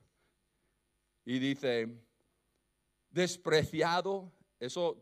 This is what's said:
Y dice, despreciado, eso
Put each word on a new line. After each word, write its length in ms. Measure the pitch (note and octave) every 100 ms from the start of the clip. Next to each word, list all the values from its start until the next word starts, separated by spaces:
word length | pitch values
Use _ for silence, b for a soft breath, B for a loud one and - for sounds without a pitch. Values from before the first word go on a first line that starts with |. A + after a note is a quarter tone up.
| _ _ _ _ _ _ _ _ _ _ _ _
Y 160 | A#2 B2+
dice, 480 | C3+ C#3 C3 A#2+ A2+ A#2 - _ _ _ _ _ _ _ _ _ _
despreciado, 1200 | E3+ F3+ F3 E3 D#3 D3+ D#3 E3 F3 F#3 G3 F#3 - _ _
eso 360 | B2 F3+ E3+ A2+